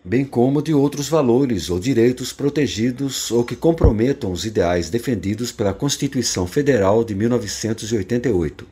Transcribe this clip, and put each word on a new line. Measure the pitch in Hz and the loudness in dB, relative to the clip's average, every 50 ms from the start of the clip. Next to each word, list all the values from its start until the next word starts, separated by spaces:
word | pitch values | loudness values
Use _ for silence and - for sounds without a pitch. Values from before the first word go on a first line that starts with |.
| _ | _
bem | 92 104 131 139 | -2 0 0 0
como | 135 - 120 120 131 139 151 143 | 0 2 2 2 4 2 0 0
de | 156 156 | 2 2
outros | 139 139 143 143 147 139 | 2 2 2 0 -4 -4
valores | 131 160 160 139 120 113 131 143 123 117 90 78 82 | 0 0 2 4 4 4 4 4 2 0 -2 -2 -2
ou | 87 90 | -4 -2
direitos | 92 131 131 113 113 127 127 127 127 120 - | 0 0 2 4 4 4 2 0 -6 -10 -8
protegidos | - 131 143 139 156 143 104 92 98 113 127 123 127 139 135 131 - - - | -4 -4 -2 0 0 -2 -2 -2 -2 -2 -2 -2 -2 -6 -6 -6 -6 -6 -2
ou | 110 120 120 | 0 0 0
que | - 127 | 0 -4
comprometam | - - 160 165 160 185 147 117 104 113 135 139 - 120 95 90 | 0 0 0 2 4 4 4 4 4 2 0 0 -2 -4 -4 -4
os | 82 90 | -4 -6
ideais | 110 107 104 90 85 90 90 82 78 | -4 0 0 2 2 2 0 0 -2
defendidos | 92 117 - 143 123 98 78 98 107 107 123 117 - | -4 -4 -2 -2 -4 -2 -2 -4 -4 -4 -4 -8 -4
pela | - 107 98 95 | -2 -2 -2 0
Constituição | - 143 143 - - 151 135 - 127 113 - - - 92 | 0 -2 -2 -2 -2 -4 -4 -2 -2 -2 -2 -2 -2 -2
Federal | 90 - 147 143 143 131 107 98 95 104 113 113 | 0 0 0 2 4 4 4 4 4 4 4 2
de | 104 104 | 0 -2
mil | 98 110 120 | 0 0 2
novecentos | 123 117 107 98 - - - 110 110 110 110 107 117 | 2 0 -2 -4 -8 -6 -4 -4 -4 -4 -4 -2 -2
e | |
oitenta | 107 92 92 120 123 120 135 | -2 -2 0 -2 -2 0 0
e | 104 | 0
oito. | 90 80 73 - - - - | 2 0 0 -4 -8 -16 -20